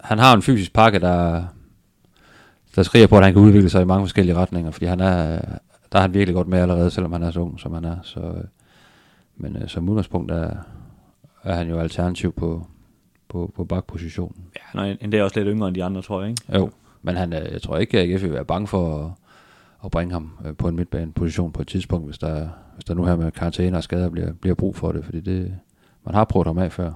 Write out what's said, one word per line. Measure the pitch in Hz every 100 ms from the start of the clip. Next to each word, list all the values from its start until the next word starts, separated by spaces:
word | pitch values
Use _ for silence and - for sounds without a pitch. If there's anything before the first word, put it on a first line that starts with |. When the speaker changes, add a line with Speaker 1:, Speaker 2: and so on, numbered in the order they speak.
Speaker 1:
Han | - 110
har | 131
en | 113
fysisk | 143 117 87
pakke, | - 113 98
der, | 90 87 85 82 87 - - _ _ _ _ _ _ - _ _ _ -
der |
skriger | 92 120 104
på, | 104
at |
han | 95
kan | 95
udvikle | 104 101 90
sig | 92
i | 90
mange | 95 92
forskellige | - 90 87
retninger, | 92 90 82
fordi | - 87
han | 90
er, | 95 90 80 80 - - _ _ -
der | 101
er |
han | 95
virkelig | 98 95 90
godt | 85
med | 90
allerede, | 90 87 87
selvom | 90 90
han | 85
er | 85
så | 87
ung, | 85 -
som | -
han | 82 85
er, | 85
så, | - -
øh, | 85 85 87 _ _ _ _ _ _ _ _ -
men, | 73 -
øh, | -
som | 87 87
udgangspunkt | 107 90 90 -
er, | 85 80 78 - - - - _ _ _ _
er | 95 87
han | 82
jo | 82
alternativ | 82 - 90 87 87
på, | - 82 82 85 - _ _ _ _ -
på, | 87 87 -
på | 87
bakpositionen. | 92 - 85 82 - 87 - 87 -
Speaker 2:
Ja, |
han | - -
er | 98
en, | -
endda | 104 107
også | 98 107
lidt | 101
yngre | 107 98
end | 92
de |
andre, | 90 95
tror | 90 95
jeg, | 101
ikke? | 120 - 98
Speaker 1:
Jo, | 95 - _ _
men | - 90
han, | 87
øh, | 80 -
jeg | -
tror | - 78
ikke, | - 101
at | 87
A | 95
G |
F |
vil | 92
være | 65 76
bange | 87 104
for | 95 85 76 80
at, | 92 _ _ _ _ _ _ 95
at |
bringe | 82 87
ham, | 87 78 - 76
øh, | 78
på | 87
en | 82
midtbaneposition | 87 73 82 - 85 82 85
på | -
et | -
tidspunkt, | 95 - 87 73
hvis | 76
der, | 80 78 80 82 -
hvis | - -
der |
nu | 87 87
her | 85
med | 82
karantæne | - 87 - 90 87
og |
skader | - 90 87
bliver, | 85 85
bliver | 85 92 85
brug | 95 -
for | 85
det, | 80 76
fordi | 82
det, | 95 92 92 92 - _ _ _ 110
man | 104
har | 110
prøvet | 95 82
ham | 85
af | 90
før | - 87